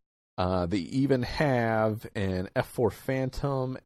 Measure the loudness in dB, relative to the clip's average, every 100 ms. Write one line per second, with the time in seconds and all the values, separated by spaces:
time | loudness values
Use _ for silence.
0 | _ _ _ -2 0 2 2 0 0 0
1 | 2 2 2 0 2 2 2 2 2 0
2 | -6 -4 -2 -2 -2 -2 -4 0 0 0
3 | -4 -2 -2 -2 -2 -2 -4 -6